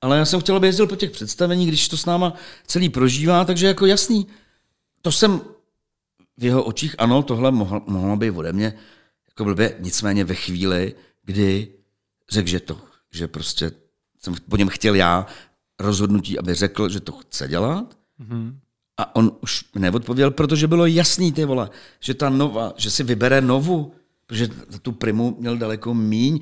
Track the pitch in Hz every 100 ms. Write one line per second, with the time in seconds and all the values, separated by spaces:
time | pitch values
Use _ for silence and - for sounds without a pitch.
0 | 127 147 151 180 180 190 185 185 208 190
1 | 196 - 107 - 175 180 175 151 - 156
2 | 175 175 175 175 - - - 170 180 127
3 | 127 135 156 180 180 175 190 185 196 202
4 | - 220 190 - _ _ _ _ _ _
5 | 170 - 214 175 - - _ _ _ _
6 | _ _ _ - 123 131 117 110 160 -
7 | 117 131 143 117 131 127 95 101 - 95
8 | 98 104 113 87 80 95 110 107 - _
9 | _ _ _ - 104 95 110 - 90 -
10 | 104 101 90 - - 90 95 90 95 -
11 | _ _ - 95 98 98 110 - _ _
12 | _ _ - 104 87 87 - 78 - _
13 | _ 85 80 78 - - 82 - _ _
14 | _ _ - 85 - 101 98 - 110 98
15 | 87 90 98 - - _ _ - 101 98
16 | 101 101 - 82 87 85 98 - 101 98
17 | - - - - 67 82 110 180 240 _
18 | _ - 113 117 113 139 _ _ _ -
19 | 113 117 113 - - - - 101 92 113
20 | 117 123 139 131 147 151 156 170 170 165
21 | 165 - 175 147 147 127 107 - - _
22 | - 131 143 135 143 107 110 - 107 -
23 | 123 110 123 135 127 135 160 170 143 -
24 | _ _ - 113 117 - - 101 127 107
25 | 113 107 120 110 120 120 110 107 113 117
26 | 107 110 127 156